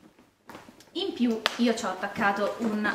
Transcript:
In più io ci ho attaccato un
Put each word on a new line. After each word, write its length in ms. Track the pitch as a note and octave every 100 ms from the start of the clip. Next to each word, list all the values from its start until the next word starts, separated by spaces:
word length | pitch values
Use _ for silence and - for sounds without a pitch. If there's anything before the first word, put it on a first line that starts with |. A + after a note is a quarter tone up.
| - _ - _ - - - - -
In 200 | E4 F#4+
più 260 | - A#3+ A3 - -
io 180 | A#3+ A3+
ci 100 | G3
ho 40 |
attaccato 680 | F3+ G#3 - G3+ G3 G3+ -
un 300 | A3+ G#3+ G#3